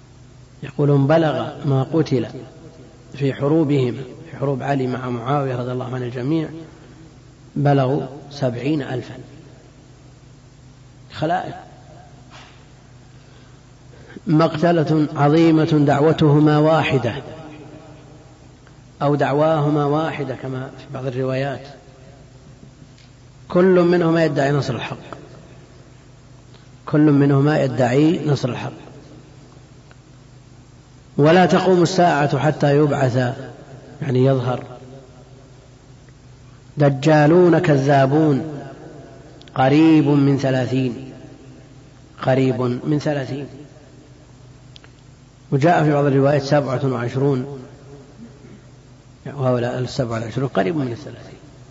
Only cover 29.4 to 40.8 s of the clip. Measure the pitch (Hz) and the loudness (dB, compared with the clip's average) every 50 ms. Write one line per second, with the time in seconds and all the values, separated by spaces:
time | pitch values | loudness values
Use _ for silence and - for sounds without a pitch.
29.4 | - - - - - - - - - - - - - - - - 123 - - - | -20 -20 -20 -20 -20 -20 -20 -20 -20 -20 -20 -20 -20 -20 -20 -20 -20 -20 -20 -20
30.4 | - - - - - - - - - - - - - - - - 143 156 170 185 | -20 -20 -20 -20 -20 -20 -20 -20 -20 -20 -20 -20 -20 -8 -2 2 4 4 6 6
31.4 | 180 165 185 170 - 185 185 175 170 151 - - 175 170 151 143 147 139 143 135 | 4 4 2 2 2 4 4 4 2 2 2 2 2 2 2 2 0 0 0 0
32.4 | 135 156 147 - 151 143 143 147 151 143 131 131 135 127 117 127 127 123 127 - | 0 -2 0 0 0 2 4 4 2 2 2 0 0 0 0 0 -2 -2 -4 -8
33.4 | 131 - - - - - - - - - - - - 135 123 127 131 135 135 127 | -12 -16 -18 -18 -20 -20 -20 -20 -20 -20 -16 -10 -6 -2 0 2 2 2 2 2
34.4 | 117 123 123 120 - - - - - - 135 139 - - - - - - - - | 0 -4 -4 -6 -8 -12 -18 -20 -20 -20 -20 -20 -20 -20 -20 -20 -20 -20 -20 -20
35.4 | - - - - - - - - - - - - - - - - - - - - | -20 -20 -20 -20 -20 -20 -20 -20 -20 -20 -20 -20 -20 -20 -20 -20 -20 -20 -20 -20
36.4 | - - - - - - - 143 143 143 139 131 - 156 156 151 147 147 165 180 | -20 -20 -20 -20 -20 -10 -2 0 2 2 2 2 2 2 4 4 6 6 6 6
37.4 | 180 175 165 156 - 156 147 135 135 143 143 139 135 135 143 156 160 151 139 123 | 6 6 4 4 4 2 2 2 2 2 4 4 4 4 4 2 2 2 2 0
38.4 | 107 156 147 139 - 139 135 - - - - - - - - - - - - - | -2 -6 -10 -12 -14 -16 -18 -18 -20 -20 -20 -20 -20 -20 -20 -20 -20 -20 -20 -20
39.4 | - - - 135 131 135 143 151 160 165 160 151 143 139 147 143 139 139 139 127 | -20 -8 -2 0 2 4 4 6 6 6 6 6 4 4 4 4 4 4 2 2
40.4 | 135 131 131 131 123 110 127 135 | 0 0 0 -2 -2 -2 -2 -2